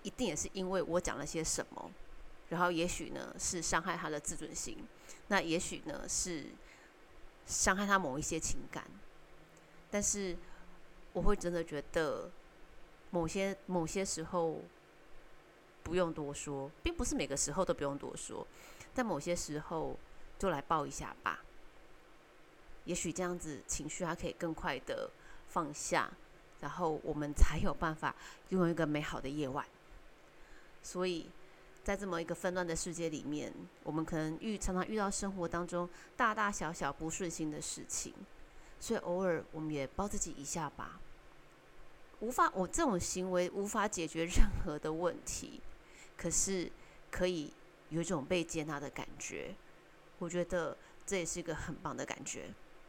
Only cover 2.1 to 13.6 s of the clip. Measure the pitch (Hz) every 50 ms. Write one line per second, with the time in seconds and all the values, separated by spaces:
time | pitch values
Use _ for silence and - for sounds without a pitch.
2.1 | - - - - - - - - 160 170 180 175 180 160 170 180 - - 151 -
3.1 | - 135 127 - - - - - - 175 160 - 190 165 170 190 170 165 175 156
4.1 | 151 147 - - 170 - 156 - - - - - - - - - - - - -
5.1 | - - - - 208 190 180 165 160 175 185 - 175 147 - 156 147 139 - -
6.1 | - - - 185 170 151 - - - - - - - - - - - - - -
7.1 | - - - - - - - - - - - 214 190 190 208 202 202 196 185 143
8.1 | 127 147 147 - 175 160 - - - - 110 - - 135 - - - - - -
9.1 | - - - - - - - - - - - - - - - - - 208 202 -
10.1 | - 202 196 185 175 175 - - - - - - - - - - - - - -
11.1 | - 180 170 208 202 196 - 175 175 170 165 - 151 143 139 - - 170 160 143
12.1 | 117 98 - - - - - - - - - - - - - - - - - -
13.1 | - 175 165 160 - 202 196 196 190 190